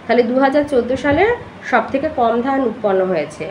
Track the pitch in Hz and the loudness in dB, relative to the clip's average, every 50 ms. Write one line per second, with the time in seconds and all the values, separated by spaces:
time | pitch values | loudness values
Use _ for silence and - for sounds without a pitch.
0 | - - 233 240 247 220 247 262 277 269 269 294 294 285 285 240 233 226 262 262 | -2 2 2 2 2 2 2 2 2 4 2 2 0 2 0 0 0 0 -4 -2
1 | - 285 285 311 381 453 480 480 - - - - - - - 233 - - - 269 | 0 0 2 4 2 2 2 -2 -6 -16 -18 -16 -6 0 0 0 0 0 -4 -2
2 | 277 311 - 269 240 226 226 240 240 277 269 269 262 226 208 - - 202 190 190 | -2 -2 -2 0 0 2 2 0 0 0 -2 0 0 -2 -4 -2 -2 0 2 2
3 | 185 185 185 160 147 151 - - 156 170 | 0 0 0 -2 -2 -4 -8 -10 -10 -10